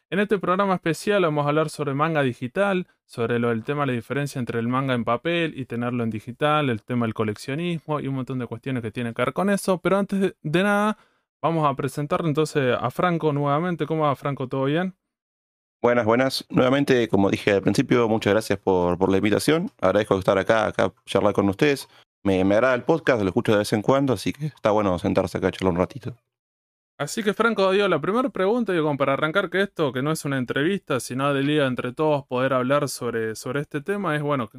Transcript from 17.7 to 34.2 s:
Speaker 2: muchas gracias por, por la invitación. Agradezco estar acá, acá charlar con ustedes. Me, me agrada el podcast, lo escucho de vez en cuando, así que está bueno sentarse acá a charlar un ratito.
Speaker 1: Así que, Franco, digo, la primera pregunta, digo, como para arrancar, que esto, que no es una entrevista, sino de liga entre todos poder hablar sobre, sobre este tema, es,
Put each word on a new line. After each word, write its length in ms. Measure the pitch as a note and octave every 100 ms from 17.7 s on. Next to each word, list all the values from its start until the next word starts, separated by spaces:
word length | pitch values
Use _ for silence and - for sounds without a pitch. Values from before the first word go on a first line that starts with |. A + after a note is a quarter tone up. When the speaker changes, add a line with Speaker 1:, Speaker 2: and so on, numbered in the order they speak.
| G#2 B2 B2 A#2
Speaker 2:
muchas 260 | A2 G#2+
gracias 260 | G#2 - G2
por, 380 | - F#2 F2 F2
por 100 | F#2+
la 80 | F#2+
invitación. 540 | G#2 G2+ - D#3+ F3+ -
Agradezco 360 | F#2 F#2+ G#2+ F#2+
estar 180 | F#2 G2
acá, 300 | F#2 A2+ F#2+
acá 260 | - G#2 - -
charlar 280 | G2 G2+
con 160 | G2+ G2+
ustedes. 400 | F#2+ D3 C#3 - - _ _
Me, 220 | G2+ F#2 F#2+
me 80 | G#2
agrada 200 | B2+ B2
el 80 |
podcast, 380 | A#2+ E3 - B2
lo 40 | G2
escucho 220 | A#2+ A2+
de 40 | G#2
vez 140 | G#2
en 80 | A2
cuando, 320 | G#2 C3+ C#3
así 180 | G#2+ -
que 140 | A2+ D3+
está 240 | - A2
bueno 260 | G#2+ G2+ F2+
sentarse 400 | G2 F#2+ F#2 F2+
acá 80 | F#2
a 40 |
charlar 220 | - F#2+
un 60 | F2
ratito. 360 | F2+ - - - _ _ _ _ _ _ _ -
Speaker 1:
Así 240 | C#3+ -
que, 100 | G#3
Franco, 360 | F#3+ A3+ G3+ F#3+
digo, 160 | F#3+ G3+
la 120 | E3
primera 300 | D#3 A3+ B3+
pregunta, 420 | - F#3+ A#3+ A3
digo, 140 | F3 D#3
como 120 | C#3
para 140 | C3+
arrancar, 360 | C3+ D3+ F#3+ F#3
que 120 | F3+
esto, 300 | G3 - D3
que 120 | B2
no 80 | C#3+
es 120 | D#3+ D3
una 120 | C3+
entrevista, 600 | B2 C3 D3+ G3 - C3
sino 340 | - B2+ C#3
de 80 | C#3
liga 220 | C#3 D3+ C3+
entre 260 | B2 B2
todos 320 | B2 D#3 D3 -
poder 260 | B2 C3
hablar 340 | C3 B2+ C#3+ C#3
sobre, 480 | - B2 A#2 A2 G#2+
sobre 240 | C3 C3+
este 200 | D3+ D3
tema, 340 | C#3+ G#3 F#3
es, 60 | D3+